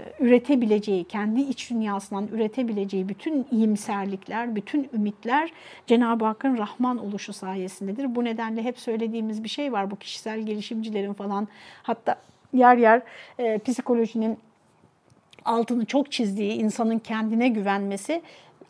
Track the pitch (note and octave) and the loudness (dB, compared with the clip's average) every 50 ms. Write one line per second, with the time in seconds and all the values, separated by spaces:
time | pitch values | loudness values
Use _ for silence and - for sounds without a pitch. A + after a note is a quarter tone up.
0 | D2+ - - - C#4 A#3+ B3 A#3+ A#3+ - D4 B3 A#3 G#3+ G#3+ G#3 G#3 A3 G3 F#3 | -14 -16 -4 2 6 8 8 8 8 4 2 4 4 4 2 2 2 0 0 0
1 | E3+ - - G#3 G#3 G#3+ A3 B3+ C#4 C#4 B3+ - - - A#3+ A3+ A3 G#3 G3+ G3 | -2 -4 -6 -4 -2 0 0 0 0 0 -4 -8 -6 -6 -4 -2 -2 -2 -4 -4
2 | G3+ - G#3 G3 G#3 - A3+ A3 A3 G#3+ G#3+ C4+ B3+ A3+ G#3+ G#3 G3 G3 - F#3+ | -6 -6 -6 -6 -6 -4 -2 -2 -2 -2 -2 -2 -4 -2 -2 -4 -4 -2 -2 -4
3 | F#3 G3 G3 - - D#4+ D#4+ C#4 B3 - B3 G#3+ A3 A3 G#3+ G#3 - - G#3 G3+ | -4 -4 -6 -6 -4 -2 -2 -2 -2 0 2 2 4 4 2 0 -2 -4 -4 -4
4 | G3 G3 G3 F#3+ - - G3 A3 A#3+ A#3+ A3 G#3 G3+ - - D4+ C4+ C4+ - A3 | -4 -4 -6 -8 -8 -8 -6 -6 -4 -4 -4 -6 -6 -2 -2 -2 -2 -2 -2 -2
5 | G#3 G#3 G#3 - - A#3 B3+ D4 D#4+ E4 - - - - - - - - A#3 A#3 | -2 -2 -2 -6 -2 0 2 2 0 0 -6 -14 -20 -20 -20 -20 2 4 4 4
6 | B3 A3+ A#3 A3+ A3 A3 G#3+ G#3+ - C4+ B3+ A3+ G#3 G#3 - - B3 B3+ B3 A3+ | 6 4 2 2 2 0 0 0 0 0 0 0 -2 -4 -2 -2 0 0 0 -2
7 | G3+ G3+ G#3 G3 - - G3+ - G3 F#3 F#3+ F#3+ F#3 F#3 - - G3 G3 G3+ B3 | -4 -6 -6 -8 -8 -10 -12 -10 -8 -8 -6 -6 -6 -6 -8 -8 -8 -6 -4 -4
8 | C#4 C4 A#3 A#3+ A#3+ A#3 A3+ A3+ A3+ A3+ A3+ A3+ A3+ B3 B3 - - B3 A3+ A3 | -4 -4 -2 -2 -2 -2 -2 -4 -4 -4 -4 -2 -4 -4 -4 -4 -4 -4 -2 -2
9 | A3+ A3+ A3+ A#3 A3 A3 G#3+ G#3+ A3 G#3 - - D4 C#4 A#3+ G3+ G3 G3 G3+ - | -2 -2 -2 -4 -4 -4 -4 -6 -6 -6 -6 -4 -4 -2 0 -2 -2 -2 -4 -8
10 | - - - - - A#3 A3 A3 A3 G#3+ G#3+ G#3+ G#3 - A#3+ A3 A3 A3+ G#3+ G3+ | -12 -14 -14 -10 -8 -8 -6 -6 -4 -4 -4 -6 -6 -6 -6 -6 -6 -4 -4 -4
11 | G3 G3+ G3+ G3+ G3+ G3+ G3+ G3+ G#3+ G#3 - - - - - - - - A#3 - | -4 -4 -6 -6 -6 -4 -2 -4 -4 -6 -8 -18 -20 -20 -20 -12 -6 -6 -6 -2
12 | - - A#3+ - - _ _ _ _ _ - B3+ B3 B3 B3 A#3+ A#3 A3 A3+ B3+ | -2 -2 -2 -2 -6 _ _ _ _ _ 4 8 8 8 8 8 8 8 6 6
13 | B3 - - - - - - - B3 A3+ A3 G#3+ G#3+ - A#3+ - - - B3 A#3 | 4 -4 -14 -20 -20 -18 -10 -4 -2 0 0 0 -2 -2 -4 -4 0 0 2 2
14 | A3+ G#3+ - A3+ A3 A3 A3 - - _ _ _ _ _ _ _ _ _ _ _ | 2 0 0 -2 -2 -2 -2 -4 -10 _ _ _ _ _ _ _ _ _ _ _
15 | _ _ _ _ _ _ - - - - A#3 A#3 A3+ - B3 A#3+ A3 - - C#4 | _ _ _ _ _ _ -20 -8 -4 -2 0 0 0 0 0 -2 0 0 0 0
16 | C#4+ D4 - - A#3+ G3+ G3 G#3 G#3 G3+ A3+ A#3 A3+ G#3+ G3+ - A#3 A3 A3+ A3 | 0 0 -2 -2 -2 -2 0 -2 -2 -2 -2 0 0 -2 0 0 0 0 0 -2
17 | - - A3 A3 A3 A3 A3+ A#3 A#3+ C4 A3+ G#3+ F#3+ G3+ G3 G3+ G3+ G3 G3 G3 | -2 -4 -4 -2 -2 0 2 2 2 2 2 2 0 0 0 0 0 -2 -4 -6
18 | - - D#4 E4+ - - - - - - _ _ - | -4 -4 -4 -4 -4 -10 -18 -20 -20 -20 _ _ -20